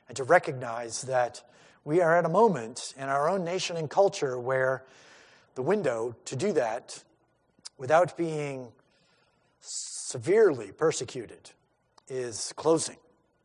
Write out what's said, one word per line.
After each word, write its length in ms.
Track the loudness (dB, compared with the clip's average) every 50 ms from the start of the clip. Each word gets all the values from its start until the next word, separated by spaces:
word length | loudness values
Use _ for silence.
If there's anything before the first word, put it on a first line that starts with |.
| _
and 120 | -14 -8 -6
to 60 | 2
recognize 760 | 4 4 4 4 2 -6 -6 -6 -8 -8 -8 -8 -8 -10 -10 -6
that 380 | 0 0 2 2 0 -2 -10 -20 _ _ _ -20 -20 _ _ -6 0
we 140 | 2 2 4
are 120 | 6 4
at 120 | 4 4
a 20 | 2
moment 640 | 4 4 4 4 4 0 -4 -8 -10 -12 -12 -14 -12 -8
in 60 | -4
our 260 | -2 0 0 2 2
own 140 | 0 0 -2
nation 340 | -2 -4 -4 -4 -4 -4 -4
and 100 | -6 -2
culture 500 | 4 4 4 4 4 0 -2 -2 -2 -4
where 460 | -2 0 2 2 2 2 0 -2 -6 -14 -20 -20 -20 -20 -20 -20 -20 -20 _ _ _ _ -8
the 80 | -6 0
window 520 | 0 0 2 2 0 0 -2 -4 -6 -6 -10 -14
to 100 | -10 -6
do 160 | -4 -2 0 2
that 500 | 2 0 0 -2 -6 -8 -12 -18 -18 -20 _ _ _ _ _ _ _ _ _ _ _ -20 -20 _ -10
without 360 | -2 2 4 4 4 4 0
being 540 | -4 -4 -4 -4 -4 -4 -6 -6 -8 -10 -14 -18 _ _ _ _ _ _ _ _ _ _ _ _ _ _ _ _ _
severely 1120 | -18 -14 -12 -12 -10 -10 -12 -12 -10 -10 -10 -6 -2 2 4 6 6 6 4 2 -6 -12
persecuted 800 | -6 0 0 0 0 0 -4 -8 -8 -10 -10 -12 -14 -20 -20 -20 -20 _ _ _ _ _ _ _ _ _ _
is 460 | -10 -8 -6 -6 -6 -8 -8 -10 -10 -8
closing. 420 | -2 2 2 2 2 2 -4 -10 -16 _ _ _ _ _ _ _ _ _